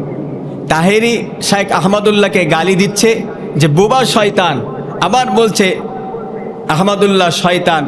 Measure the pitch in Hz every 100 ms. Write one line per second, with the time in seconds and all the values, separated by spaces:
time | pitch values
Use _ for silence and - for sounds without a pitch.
0 | - - - - - - - 160 180 214
1 | 233 233 - - - 202 196 180 175 202
2 | 202 208 196 185 160 160 175 190 196 -
3 | - 104 - - - - 160 147 214 262
4 | 240 226 208 190 175 131 107 - - -
5 | 180 247 247 214 220 - 185 160 - -
6 | - - - 110 - - - 156 196 202
7 | 202 190 175 160 180 180 180 160